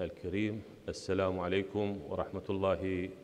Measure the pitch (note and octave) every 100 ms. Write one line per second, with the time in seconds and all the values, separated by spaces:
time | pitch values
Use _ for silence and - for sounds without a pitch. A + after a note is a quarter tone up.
0 | F2 - F2+ G2 G#2+ G#2+ - - - -
1 | - F#2+ F#2+ F#2 F2+ F#2+ G2 G#2 G2+ G2
2 | - F#2+ - G2 - G2 F#2+ F2+ F#2+ F#2
3 | F#2 F#2